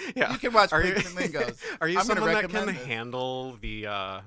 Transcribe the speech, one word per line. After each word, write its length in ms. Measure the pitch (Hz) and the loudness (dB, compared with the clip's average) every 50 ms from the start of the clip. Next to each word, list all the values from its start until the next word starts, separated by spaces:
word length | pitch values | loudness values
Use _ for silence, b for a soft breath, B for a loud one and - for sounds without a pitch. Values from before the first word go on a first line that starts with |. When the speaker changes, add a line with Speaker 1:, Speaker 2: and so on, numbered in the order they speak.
| 392 | -10
Speaker 1:
<laughs> 100 | 311 - | -6 0
Yeah. 160 | 262 - - | 0 2 2
Speaker 2:
you 60 | 254 - | 2 -2
can 140 | - 247 233 | -2 4 6
watch 180 | 220 196 - | 6 6 6
Speaker 1:
Are 80 | 156 156 | 6 4
Speaker 2:
Pink 140 | 175 185 190 | 4 4 2
Speaker 1:
you, 60 | 202 | 0
Speaker 2:
Flamingos. 580 | - 175 180 185 - - 151 143 127 123 120 - - - | -2 -2 -4 -4 -4 -2 0 -2 -2 -2 -4 -8 -10 -10
Speaker 1:
<laughs> 100 | - - | -6 -2
are 40 | 165 | -2
you 120 | 160 180 185 | 0 2 2
Speaker 2:
I'm 80 | 190 | 2
gonna 140 | 240 214 185 | 2 2 2
Speaker 1:
someone 140 | 220 165 165 | 4 4 2
that 60 | - 185 | 2 0
can 80 | 175 | 0
Speaker 2:
recommend 260 | 185 214 202 202 185 160 | -2 -2 -2 -2 -2 -4
this. 80 | - | -4
Speaker 1:
handle 720 | - 117 113 117 123 120 127 127 131 131 131 131 131 123 107 | -4 -4 -4 -4 -4 -4 -4 -2 -2 -2 -4 -6 -8 -10 -8
the, 260 | 110 110 107 107 107 | -8 -8 -6 -6 -6
uh, 340 | 104 104 98 95 95 95 95 101 | -4 -4 -4 -4 -6 -8 -10 -12